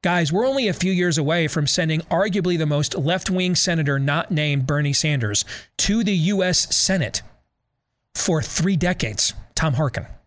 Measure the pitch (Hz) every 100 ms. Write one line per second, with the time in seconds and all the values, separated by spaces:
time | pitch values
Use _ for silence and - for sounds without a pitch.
0 | 180 175 156 180 254 269 226 - 180 185
1 | 180 165 147 175 156 165 147 - 160 156
2 | - 170 208 190 180 175 156 147 147 -
3 | 143 180 - 185 180 180 - 165 147 139
4 | 139 147 - 156 151 143 131 147 147 139
5 | 156 143 110 101 - - - - - 214
6 | 214 190 160 202 185 175 - - - 190
7 | 127 - - - _ _ _ _ _ _
8 | _ - - 160 - - 175 180 123 -
9 | 113 101 - - - - 156 127 147 -
10 | - -